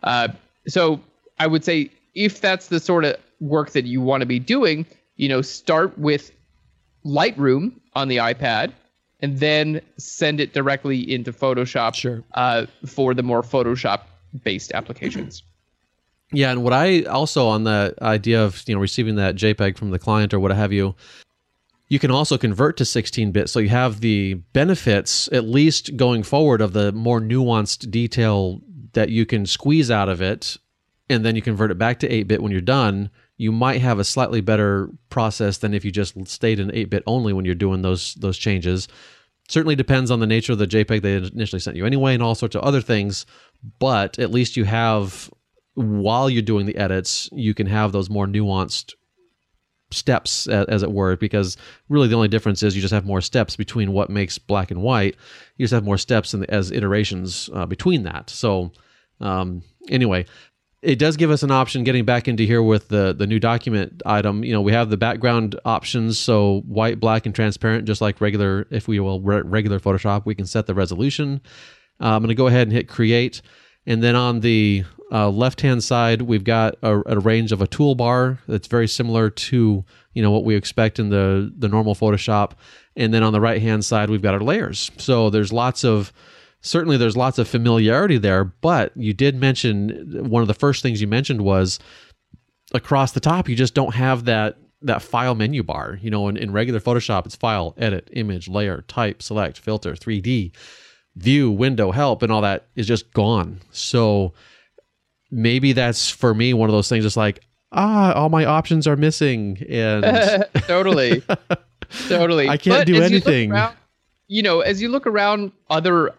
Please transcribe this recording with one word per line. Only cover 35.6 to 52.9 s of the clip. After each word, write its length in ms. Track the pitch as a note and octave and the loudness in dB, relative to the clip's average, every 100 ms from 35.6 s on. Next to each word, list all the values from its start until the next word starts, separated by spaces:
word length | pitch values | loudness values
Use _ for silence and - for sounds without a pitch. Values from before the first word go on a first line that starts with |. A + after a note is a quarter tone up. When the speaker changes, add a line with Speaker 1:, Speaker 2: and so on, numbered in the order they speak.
| G#2+ | -4
Speaker 2:
if 100 | G#2 | -4
you 80 | G2+ | -4
just 340 | F#2 F#2+ - F#2+ | -4 -4 -6 -14
stayed 320 | - A#2 G#2+ | -4 -2 0
in 160 | G2 | -2
eight-bit 300 | A2 F#2+ G2+ - | -4 -4 -4 -2
only 260 | B2 A2 | -2 0
when 120 | F#2+ | -2
you're 100 | F#2 | -2
doing 280 | F2 G2 F#2+ | 0 0 0
those, 320 | F#2 F2+ - | 0 -2 -4
those 240 | - F#2+ F#2 | -6 -4 -2
changes. 500 | A2+ G2 F2 F#2 - - - - _ _ _ | -2 -2 0 -2 -4 -16 -20 -20 _ _ _
Certainly 280 | D#3+ D#3+ C#3+ | -2 0 0
depends 340 | B2 C3 B2+ | 2 0 2
on 80 | A#2+ | 0
the 80 | A2 | 2
nature 260 | A2+ A2+ | 0 0
of 60 | A2+ | -2
the 80 | G2+ | 2
J 160 | G#2+ | 2
peg 200 | G#2+ A2 | 2 0
they 120 | G2 | 0
initially 460 | G2 F#2 - - F#2 | -2 -4 -6 -6 -6
sent 160 | F2+ - | -8 -6
you 100 | G2+ | -2
anyway 280 | C3+ C3+ | 0 2
and 80 | B2 | 2
all 120 | A#2 | 0
sorts 220 | A2+ A2+ G#2+ | -2 -4 -2
of 60 | |
other 180 | - C#3 | 0 0
things, 460 | A2 A2 G2+ G2 - _ _ _ A2 - | 0 0 0 -6 -12 _ _ _ -20 -4
but 400 | C3 A#2 G2 - | 0 0 -2 -4
at 140 | A#2 | -2
least 240 | A#2+ B2 - | 0 0 0
you 80 | |
have, 640 | G2+ A2+ A#2 A2 G2 - - _ _ _ _ | 0 0 0 0 -2 -8 -20 _ _ _ _
while 560 | - A2 G#2 G2+ A#2+ C3+ | -6 -2 0 0 0 0
you're 100 | A#2+ | 0
doing 240 | A2 G#2 | 0 0
the 140 | G2+ - | -2 -2
edits, 500 | G2 F#2+ F2+ - - | -2 -2 -2 -6 -8
you 200 | D3+ A2 | -4 -2
can 140 | G#2 G2+ | -2 -2
have 260 | G#2+ G#2+ | 0 0
those 160 | G2 F#2 | -2 -4
more 180 | G#2 G2 | -4 -2
nuanced 680 | G#2 G#2 F#2+ F#2 - - - _ _ _ _ _ _ _ _ _ | 0 0 0 -2 -6 -12 -20 _ _ _ _ _ _ _ _ _
steps, 580 | - - A#2+ - - - | -6 0 0 -2 -6 -2
a-, 160 | G#2 G2 | 0 0
as 140 | G#2+ | 0
it 80 | G2+ | 0
were, 240 | G2+ F#2+ F#2 | 0 0 0
because 420 | G#2 G#2+ F#2 - - - _ | -2 -2 -2 -6 -18 -20 _
really 180 | D3 B2+ | 2 4
the 80 | A#2 | 4
only 120 | G#2+ | 2
difference 340 | A2 G#2+ G2 | 2 0 0
is 120 | G#2 | 0
you 60 | G2 | 0
just 140 | F#2+ | 0